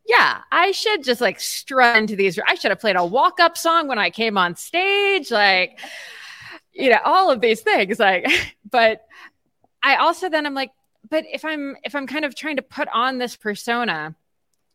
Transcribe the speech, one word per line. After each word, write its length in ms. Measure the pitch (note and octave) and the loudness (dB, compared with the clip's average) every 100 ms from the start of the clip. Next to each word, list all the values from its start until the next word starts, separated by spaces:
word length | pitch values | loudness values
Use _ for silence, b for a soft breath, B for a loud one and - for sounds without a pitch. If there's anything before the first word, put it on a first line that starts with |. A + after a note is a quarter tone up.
| - | 0
"Yeah, 340 | A#4 D3+ A2 - | 2 2 0 -2
I 220 | D4+ F#4 | 0 0
should 320 | F#4 A4+ G#4 | 0 -2 -2
just, 160 | B3+ A#3 | -2 -2
like, 180 | G#3+ E3 | -2 -4
strut 600 | - - - C4+ A#3+ A3+ | -8 -10 -4 2 4 4
into 180 | A3 G3 | 0 0
these. 220 | G3 E3 | -2 2
I 160 | - | 2
should 160 | E4+ B3 | 2 0
have 100 | F#3+ | -2
played 160 | A3 F3+ | 0 0
a 80 | |
walk-up 540 | F3 A3+ F4 F4+ E4+ E4 | 0 2 2 4 2 2
song 280 | E4 E4 D4 | 0 0 0
when 120 | A#3 | -2
I 100 | F3 | -2
came 300 | F#3+ A3+ G3+ | -2 -2 0
on 180 | F3+ E3+ | 0 -2
stage," 760 | - E4 F#4+ G4+ G4+ G4 C#4 | -6 -2 0 0 0 0 0
like, 480 | A3 G3+ F#3 F3+ - B B B B B B B B _ | 2 4 4 0 -6 B B B B B B B B _
you 160 | - C4 | -2 2
know, 100 | G#3+ | 4
all 260 | - F4+ F#4 | 4 2 4
of 120 | B3+ | 2
these 180 | A#3 A3 | 0 0
things. 380 | G#4+ F4+ F#3+ A3 | 0 0 0 2
Like, 260 | G3+ F#3 | 2 2
<laughs> 320 | - F4 - - G#3 | 0 -2 -2 -12 -4
but 320 | B3 A3+ A3 _ B B _ _ _ _ - | 2 2 0 _ B B _ _ _ _ -4
I 140 | C4+ C#4 | 0 2
also 340 | D4+ E4 F#4 | 2 0 -2
then 160 | D#4 D4 | -2 -4
I'm 80 | |
like, 160 | C4+ C4 _ _ _ - | -6 -8 _ _ _ -6
"But 160 | D#4 D#4+ | -6 -4
if 140 | - | -10
I'm, 320 | D#4 D#4 C#4 C4+ | -8 -8 -8 -10
if 100 | A#3+ | -10
I'm 120 | C#4+ C4+ | -8 -8
kind 180 | D4 | -6
of 100 | D4 | -8
trying 220 | - D4+ C#4+ | -8 -8 -6
to 60 | |
put 260 | - - D4 | -8 -8 -6
on 300 | A3+ B3+ B3+ | -2 -2 -2
this 180 | B3 - | -8 -8
persona, 800 | G#3+ G3+ - A#3+ A#3 D#3+ D3+ - _ _ _ _ _ | -8 -8 -4 -4 -2 -4 -8 -14 _ _ _ _ _